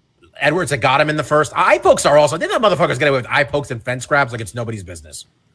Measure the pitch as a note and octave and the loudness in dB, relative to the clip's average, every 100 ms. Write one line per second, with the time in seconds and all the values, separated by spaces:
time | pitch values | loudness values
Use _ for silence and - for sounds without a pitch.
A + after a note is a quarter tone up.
0 | _ _ _ - C#3 E3 E3+ C#3 C3+ C3+ | _ _ _ -6 -2 -2 -2 -2 0 2
1 | D3+ D3+ C#3+ D3+ D3+ D3+ F#3 D#4+ F#4+ C#4 | 0 -2 0 0 0 0 2 4 4 2
2 | E3+ D3 D3 E3 E4 F#4+ A3 D#3+ E3 B2+ | 4 6 4 2 -2 0 2 2 2 0
3 | D3 C3+ A2+ C3 C#3 D3 B2+ A2+ B2 B2+ | -2 -2 -2 -2 -2 -4 -6 -8 -8 -8
4 | - D3 C3+ A#2+ A2 A#2+ A#2 A2 F2+ E2 | -2 0 0 -4 -10 -10 -8 -10 -12 -16
5 | D2+ D2 - _ _ | -18 -18 -20 _ _